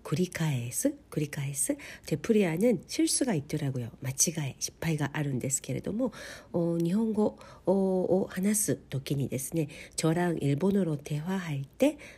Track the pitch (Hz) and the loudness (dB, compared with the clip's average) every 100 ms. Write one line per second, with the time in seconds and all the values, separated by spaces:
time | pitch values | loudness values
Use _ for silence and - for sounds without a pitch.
0 | - 147 180 - 160 131 120 - 285 302 | -4 0 0 0 0 0 -2 0 0 -2
1 | - - 147 - 139 139 - 285 - - | -8 -4 -4 -4 -6 -2 -2 -2 -6 -16
2 | - 151 - 214 185 160 233 190 - - | -4 -4 4 4 4 4 2 2 -2 0
3 | 320 - 254 170 135 156 143 131 117 - | 2 2 2 0 -2 -4 -2 -4 -8 -8
4 | 131 135 - 165 143 - - - 160 151 | -8 0 0 0 -6 -6 -10 -6 -2 0
5 | 143 151 143 127 131 139 - 127 - 202 | -2 -2 -2 -2 -2 -4 -2 -6 -4 -2
6 | 269 - - - - 175 170 170 170 196 | -2 -4 -16 -16 -6 0 0 2 2 2
7 | 226 208 214 214 - - - 196 190 185 | 2 2 0 0 -18 -6 2 2 4 2
8 | 180 190 - - 190 208 - 120 - 135 | 4 2 2 0 0 2 0 -2 -2 -6
9 | 139 143 135 123 - 165 151 - - - | -2 -2 -2 -4 -4 -2 -2 -6 -12 0
10 | 160 165 175 160 143 143 185 202 175 147 | 2 4 2 2 2 2 4 4 2 -2
11 | - 147 160 190 170 143 139 - 269 311 | -4 -6 -2 -4 -4 -6 -6 2 2 2
12 | - | -12